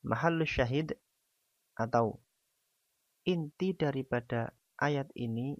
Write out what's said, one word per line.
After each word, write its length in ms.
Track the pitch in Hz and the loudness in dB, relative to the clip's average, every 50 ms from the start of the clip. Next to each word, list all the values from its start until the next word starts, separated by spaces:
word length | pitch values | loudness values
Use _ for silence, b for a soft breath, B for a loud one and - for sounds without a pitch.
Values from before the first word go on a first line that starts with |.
| - | 0
Mahallus 420 | - 113 117 151 170 170 165 160 151 | 0 0 2 2 2 2 2 0 0
syahid 460 | - - 127 117 127 147 160 151 - - _ _ _ _ _ _ _ _ _ _ _ _ _ _ _ | 2 0 0 2 2 -2 -2 -2 -6 -10 _ _ _ _ _ _ _ _ _ _ _ _ _ _ _
atau 460 | - 113 117 120 120 117 107 - - _ _ _ _ _ _ _ _ _ _ _ _ _ _ _ _ _ _ _ _ _ | -4 -2 2 4 2 2 2 -2 -8 _ _ _ _ _ _ _ _ _ _ _ _ _ _ _ _ _ _ _ _ _
inti 500 | 175 180 170 156 147 _ _ 185 190 180 | -2 0 0 -2 -6 _ _ -2 -2 0
daripada 720 | - 156 143 139 135 131 - 123 120 120 - 123 117 113 117 _ _ _ _ _ - | 2 0 0 0 -2 -4 -2 -2 -2 -2 -2 -2 -2 -2 -4 _ _ _ _ _ -2
ayat 300 | 139 147 147 139 139 - - | 0 0 0 0 -2 -4 -6
ini 400 | - 120 117 113 117 127 139 143 | -6 -4 -2 -2 -2 -2 -4 -6